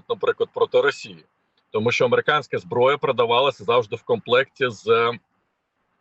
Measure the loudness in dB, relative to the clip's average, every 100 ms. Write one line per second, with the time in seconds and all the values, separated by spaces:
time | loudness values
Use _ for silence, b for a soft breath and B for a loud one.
0 | -6 -4 -2 -2 -2 -2 0 2 0 -2
1 | -12 -18 _ _ _ _ _ -4 -2 0
2 | 2 2 0 -2 -2 -8 -4 0 2 2
3 | -2 0 2 2 0 -2 0 0 0 -6
4 | -4 -4 0 0 0 -2 -4 -4 0 2
5 | 2 -4 _ _ _ _ _ _ _ _